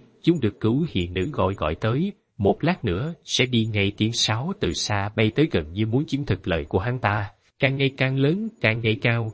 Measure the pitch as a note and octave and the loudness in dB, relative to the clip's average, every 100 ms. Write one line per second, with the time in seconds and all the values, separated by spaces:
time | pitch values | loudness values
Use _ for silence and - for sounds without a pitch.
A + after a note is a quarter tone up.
0 | - _ - E3+ G#2+ - A2 B2+ E3 F#2+ | -14 _ 2 2 2 0 0 2 0 -2
1 | F2 F#2 F#2 C#3+ F#2+ G2 D#2 D#2+ A2 C3+ | -2 -2 -2 0 0 0 -2 -2 -2 0
2 | G3 - _ - G2 - D3+ F#3 A2 F2 | -2 -6 _ 0 0 2 0 0 -2 -2
3 | D3 E3+ - - C3 A#2+ A2 G#2 G2 - | -4 -8 -4 0 2 2 2 2 0 0
4 | G#2+ A#2+ - G#2+ D#3 G3 F2 E2 - G#2 | -2 0 0 -2 -4 -4 -4 -2 -2 -2
5 | G2+ G#2+ A2 - D#3+ F#2 D#2 F#2 A2 B2 | -2 0 0 2 0 0 -2 -2 0 0
6 | D#3+ C3+ C#3 F#2 F#2 E2 D2 F#2 A2+ B2 | 0 -4 -2 -2 0 -2 0 -2 -2 -2
7 | G#2+ G#2 G2 - _ - C3+ C3+ C3+ C3+ | 0 -2 -4 -12 _ -2 0 2 0 0
8 | C3 C3+ C#3 F#3 A3 - A2 A2 A2+ A2 | 0 2 2 2 -4 -2 0 2 0 2
9 | A#2+ A#2 A2+ | 2 0 -2